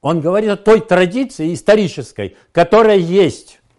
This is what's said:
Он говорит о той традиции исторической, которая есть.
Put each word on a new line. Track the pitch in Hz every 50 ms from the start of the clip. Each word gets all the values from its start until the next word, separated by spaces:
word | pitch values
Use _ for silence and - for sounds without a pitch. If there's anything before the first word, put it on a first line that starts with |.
Он | - 147 165 170
говорит | 143 165 180 208 220 214
о | 208 196
той | - 214 220 220
традиции | - - 180 180 185 180 180 254 277 254 - - 156 160 175
исторической, | 139 - - 208 220 208 160 - - 127 - _ - 101 92 - _ _ _
которая | _ 165 170 170 - 214 226 220 208 196
есть. | 170 165 175 196 190 147 117 - - - - _ _ _ _